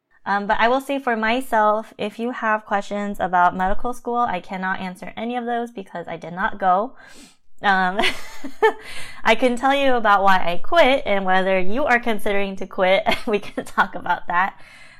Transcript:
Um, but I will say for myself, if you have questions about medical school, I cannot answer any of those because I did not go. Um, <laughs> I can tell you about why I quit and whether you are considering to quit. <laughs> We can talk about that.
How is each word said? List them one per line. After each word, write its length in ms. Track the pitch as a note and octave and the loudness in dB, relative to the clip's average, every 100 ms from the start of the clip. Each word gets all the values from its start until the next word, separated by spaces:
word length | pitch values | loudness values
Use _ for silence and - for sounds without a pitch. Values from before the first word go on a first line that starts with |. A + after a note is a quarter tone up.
| _ _ | _ _
Um, 220 | F#3+ G3+ G3+ | -4 -4 0
but 100 | G3+ | 0
I 100 | A3+ | 2
will 120 | C4+ | 0
say 160 | C4+ C#4 | -2 -4
for 180 | C4 | -2
myself, 760 | A3 A3 B3 C4 A3 G#3+ G#3+ - - | -2 -2 -2 -2 2 2 0 -6 -10
if 200 | G#3 - | -10 -6
you 140 | A#3 | -8
have 340 | - A3 G#3+ | -4 -2 -2
questions 540 | - G3+ - G3+ G3+ G3+ | -2 -4 -4 -6 -6 -4
about 360 | F3+ F3+ F3 | 0 2 2
medical 380 | F#3 F#3 - A#3+ | 2 2 2 0
school, 240 | B3+ A#3+ A#3+ | -4 -4 -2
I 220 | A#3+ F3+ | -2 -4
cannot 400 | - F#3+ F#3 F#3+ | -6 -8 -6 -6
answer 340 | F#3 F#3 - | -8 -10 -14
any 200 | G#3+ A#3 | -10 -8
of 100 | B3 | -6
those 260 | A#3 A#3 A#3 | -4 -6 -6
because 360 | G#3+ G3 F3 E3 | -10 -12 -12 -10
I 100 | E3 | -12
did 160 | D#3+ | -10
not 240 | F3+ A3 G3+ | -6 -6 -2
go. 380 | F#3+ F#3 B3+ - - - - _ - - | 0 2 0 -8 -20 -20 -20 _ -20 -4
Um, 380 | G3+ F#3+ F#3 G3+ - - - - C#4 - | 0 2 0 0 0 -2 -6 -6 -6 0
<laughs> 600 | G#4+ - - - - - | 0 0 -6 -6 -6 -2
I 120 | G#3 | 2
can 200 | A3+ B3+ | 2 2
tell 200 | A#3+ C4+ | 2 0
you 180 | C#4 C4+ | 2 4
about 300 | B3 G#3+ G3 | 4 4 4
why 140 | G3 F#3 | 6 4
I 200 | E3+ F3 | 4 4
quit 400 | - E4+ C4 C#4 | 4 6 6 4
and 200 | - G3 | 0 0
whether 340 | F#3 F#3+ F#3+ F#3+ | 2 2 2 4
you 260 | F#3 A#3+ | 4 4
are 140 | D4 A#3+ | 2 0
considering 560 | A#3+ G#3+ G#3+ G3+ G3 | 2 0 2 0 -2
to 100 | G3 | -4
quit. 380 | F#3+ - F#3 F#3+ - - | -6 0 2 2 2 -2
<laughs> 100 | A#3 | -2
We 120 | G3+ | -4
can 260 | - - | -4 -10
talk 280 | - - G3 | -4 -2 -2
about 320 | F3 - F#3 - | -4 -4 -4 -2
that. 320 | F3 G3 - - - - | 0 -2 -4 -20 -20 -20